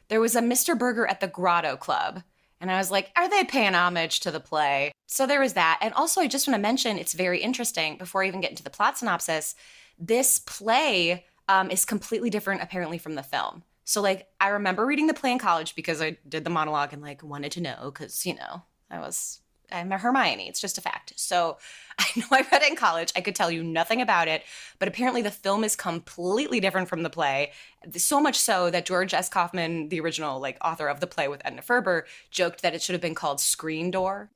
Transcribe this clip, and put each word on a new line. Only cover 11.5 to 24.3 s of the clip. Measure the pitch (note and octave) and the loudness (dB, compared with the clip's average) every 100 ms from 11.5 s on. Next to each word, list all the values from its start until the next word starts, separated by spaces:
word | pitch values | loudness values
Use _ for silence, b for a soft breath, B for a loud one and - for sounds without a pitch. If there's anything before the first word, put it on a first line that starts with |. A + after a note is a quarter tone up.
| F#3+ F3+ | 2 4
is | F#3 | 0
completely | - G#3 - A3+ A#3 | 0 -2 -4 -2 -2
different, | G3+ G3 G3 | -2 -2 -4
apparently, | - F#3 E3 E3 | -4 -6 -6 -6
from | D#3 | -8
the | D3+ | -10
film. | C#3+ C3+ - - - _ | -6 -4 -4 -8 -18 _
So, | - G#3+ | -4 2
like, | G3+ F#3+ - - | 2 2 -4 0
I | G3 | 2
remember | G#3 G3+ F#3 B3 | 2 0 0 0
reading | D4 D#4 | 2 2
the | |
play | - C4 | 2 0
in | B3 | 0
college | G#3 E3 D#3+ - | 2 0 -2 -8
because | D#3+ D#3 | -4 -2
I | D#3 - C#3+ | -2 -4 -8
did | D#3+ | -6
the | D#3+ | -2
monologue | E3 D3+ D3+ C#3+ | 0 0 0 -2
and, | D3 | -6
like, | D3 C#3+ | -14 -16
wanted | D3+ C#3+ C#3+ | -12 -10 -8
to | F3+ | -6
know | D#3 A#2+ C3 | -6 -6 -10
'cause, | C#3 D3+ - | -12 -10 -6
you | F3+ | -4
know, | - - F3+ - _ _ | -6 -8 -12 -16 _ _
I | E2 | -10
was | C#2 - - - _ _ _ | -8 -6 -8 -10 _ _ _
I'm | F3+ F3+ | -8 -4
a | F#3+ | -2
Hermione. | A#3 C4+ G3+ G#2 F#2 | 2 4 2 0 -4
It's | - | -6
just | F#3+ - | -6 -6
a | |
fact. | - - - - | -6 -8 -12 -8
So | - F3+ E3 C#3+ - - | 0 2 0 -2 -14 -20
<laughs> | - - | -18 -4
I | - A#3+ | -2 -2
know | - | 4
I | C4+ C4 | 4 6
read | C#4 | 6
it | D4 | 4
in | D#4 | 4
college. | G#3 E3 E3+ F#3 | 2 2 -2 -2
I | |
could | F#3+ | -4
tell | F#3 F3 | 0 0
you | E3 | 0
nothing | E3 D#3+ E3+ A3+ | -2 0 2 2
about | A3+ F3+ | 4 4
it, | D#3+ | 4